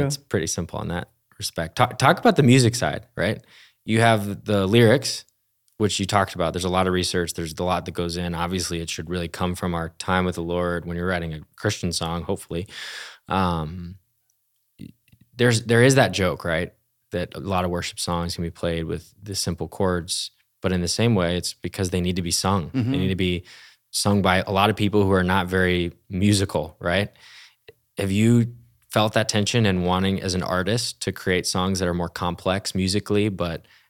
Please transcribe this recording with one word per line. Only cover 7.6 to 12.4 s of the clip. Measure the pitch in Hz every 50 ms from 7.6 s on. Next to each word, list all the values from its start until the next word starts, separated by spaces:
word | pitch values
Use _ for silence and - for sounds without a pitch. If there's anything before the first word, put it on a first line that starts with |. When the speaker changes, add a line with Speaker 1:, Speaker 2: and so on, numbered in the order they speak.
| 87
Speaker 1:
lot | 90 90 85 85
that | -
goes | 87 - 87 85 85 90
in. | 87 87 87
Obviously, | 82 87 87 92 92 87 - 87 82
it | 82 85
should | - - 85 80
really | 87 90 85 82
come | - - 95 90 90
from | - - 90 87
our | 85 82 82 - -
time | - - 92 92 90
with | 90 87
the | -
Lord | 85 85 87 87 90 87 87 85 82
when | 85 87
you're | 85 87 92
writing | 92 87 85 82 78
a | 76 76 - _ -
Christian | - 107 104 - - 90
song, | 85 - 82 82 85 85 82
hopefully. | - 98 90